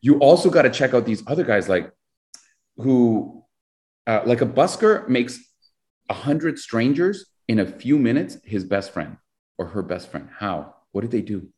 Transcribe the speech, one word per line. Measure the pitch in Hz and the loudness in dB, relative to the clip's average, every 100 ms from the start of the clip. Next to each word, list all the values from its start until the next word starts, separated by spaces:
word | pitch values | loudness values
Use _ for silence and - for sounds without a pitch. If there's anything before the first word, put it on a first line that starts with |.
You | 123 143 | 4 4
also | 139 170 190 | 6 6 6
gotta | 165 135 | 4 2
check | - 131 | 2 0
out | 120 113 | 0 0
these | 107 - | -4 -4
other | 151 | -4
guys, | 175 104 90 | 0 0 0
like, | 92 - _ _ _ _ - _ _ _ - | -2 -2 _ _ _ _ -20 _ _ _ -6
who, | 127 127 120 110 - - _ _ _ _ _ _ - | 0 4 4 2 -4 -14 _ _ _ _ _ _ -2
uh, | 110 110 | -2 0
like, | 120 | 0
a | 127 | 0
busker | - 170 - 214 214 - | 2 0 2 2 2 0
makes | 127 120 - _ _ _ _ _ _ _ | -2 -2 -6 _ _ _ _ _ _ _
a | |
hundred | - 139 151 160 143 | -8 -4 -2 -2 -6
strangers | - 117 120 143 180 202 - _ - | -6 -2 0 0 0 -2 -12 _ -2
in | 113 | -2
a | 92 | 0
few | - 123 147 | -6 0 2
minutes | 120 127 185 - | 2 0 -2 -12
his | - 104 | -8 -8
best | 92 98 95 | -4 -4 -4
friend | - 76 - _ _ _ _ | -10 -12 -14 _ _ _ _
or | 85 | -10
her | 104 | -8
best | 87 90 - | -6 -8 -10
friend. | - - - | -16 -16 -12
How? | 104 82 73 _ _ | -8 -8 -10 _ _
What | 98 | -8
did | 117 | -4
they | 117 | -6
do? | 104 101 - | -6 -10 -12